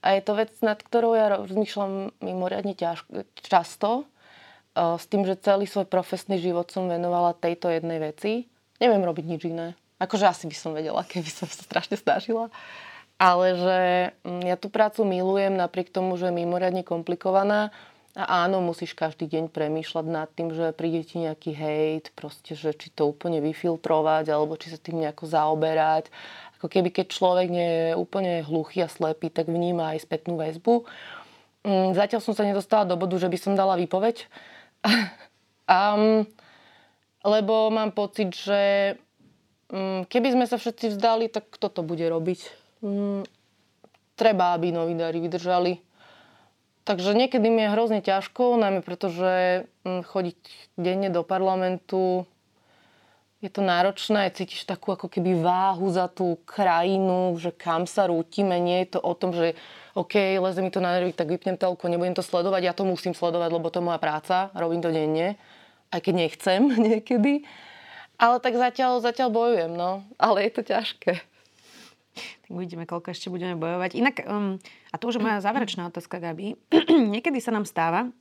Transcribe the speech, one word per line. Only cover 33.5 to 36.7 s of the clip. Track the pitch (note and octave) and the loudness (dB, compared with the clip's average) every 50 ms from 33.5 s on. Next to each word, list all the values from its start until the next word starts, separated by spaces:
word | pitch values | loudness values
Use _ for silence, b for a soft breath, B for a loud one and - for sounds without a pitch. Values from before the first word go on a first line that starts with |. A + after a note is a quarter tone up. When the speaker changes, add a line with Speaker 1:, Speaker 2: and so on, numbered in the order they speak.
| G3 G3 | 2 2
Speaker 1:
dala | F#3+ G3 F#3+ | 4 2 2
výpoveď. | F3 F3+ E3 - F#3 G3 A#3 A#3 - - - B B B B B B B B B B | 2 0 -2 -2 0 0 0 -2 -2 -10 -20 B B B B B B B B B B
<laughs> | _ G#3 A3 A#3 G#3+ F3+ - - - - _ _ _ _ _ _ _ - | _ 2 2 2 0 -2 -8 -18 -20 -20 _ _ _ _ _ _ _ 4
Am, | F#3 F3+ G3 G#3 G#3 G#3 G#3+ A3 A3 A3 G#3 G#3+ - b b b b b b b | 4 4 4 2 2 4 4 4 4 4 2 -2 -8 b b b b b b b